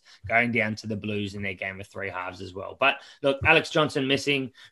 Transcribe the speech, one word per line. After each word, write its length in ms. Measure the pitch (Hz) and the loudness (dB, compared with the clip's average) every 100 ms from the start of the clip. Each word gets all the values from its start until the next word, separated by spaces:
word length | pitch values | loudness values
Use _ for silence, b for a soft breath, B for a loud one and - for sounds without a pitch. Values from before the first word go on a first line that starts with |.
| b b - | b b 0
going 240 | 117 120 | 2 4
down 240 | 113 107 107 | 2 0 -2
to 100 | 107 | -6
the 100 | 101 | -4
Blues 380 | 107 104 101 | -2 -2 -4
in 80 | 101 | -4
their 120 | 98 | -6
game 260 | 92 95 95 | -6 -8 -10
of 80 | 101 | -12
three 200 | 98 98 | -8 -6
halves 320 | 90 92 92 | -6 -8 -10
as 140 | 95 | -12
well. 220 | 95 90 - | -10 -8 0
But 200 | 135 - b b | 0 0 b b
look, 200 | 139 135 | 0 2
Alex 240 | 156 160 - | 6 4 4
Johnson 380 | 160 147 147 131 | 2 2 0 0
missing 460 | 139 143 139 131 b b | 0 0 0 -2 b b